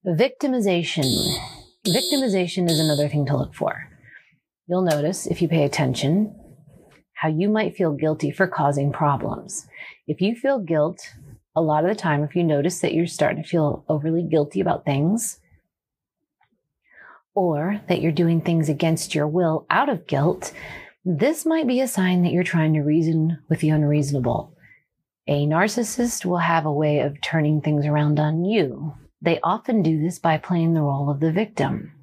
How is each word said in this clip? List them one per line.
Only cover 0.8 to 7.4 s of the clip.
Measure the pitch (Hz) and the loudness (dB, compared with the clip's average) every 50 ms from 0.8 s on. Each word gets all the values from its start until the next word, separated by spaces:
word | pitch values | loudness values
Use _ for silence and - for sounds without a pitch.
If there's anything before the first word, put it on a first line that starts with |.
| 165 - - 170 139 131 110 - - - - - - - - - - _ _ _ _ | 0 -2 -2 -2 0 0 0 0 -2 -2 -4 -6 -8 -12 -16 -20 -20 _ _ _ _
Victimization | 190 170 247 349 359 302 269 262 233 190 190 180 170 - 190 180 170 | 0 0 0 0 0 0 0 0 2 2 0 0 0 -2 0 0 2
is | 165 147 | 2 2
another | 160 156 147 143 147 143 | 2 2 2 2 0 0
thing | 151 151 143 | 0 -2 0
to | 127 147 | 0 0
look | 127 127 - - | -2 -2 -6 -4
for. | - - - - - - - - _ _ - - - _ _ _ _ _ _ _ _ _ | -4 -4 -4 -4 -6 -12 -18 -20 _ _ -20 -20 -20 _ _ _ _ _ _ _ _ _
You'll | - 175 185 185 | -4 -2 0 2
notice, | 170 151 147 143 165 190 - - | 2 0 0 0 -2 -4 -4 -4
if | - 165 - | -6 -2 -2
you | 175 156 | 0 0
pay | 165 160 147 | 2 2 2
attention, | 139 139 - 143 131 127 - - 135 165 202 214 208 - - - - - _ - - - - - - _ _ _ _ _ | 2 0 0 -2 -2 -2 -2 0 0 2 2 0 -2 -4 -16 -20 -20 -20 _ -20 -20 -20 -20 -20 -20 _ _ _ _ _
how | - - | -4 -4
you | 160 156 151 | -2 0 0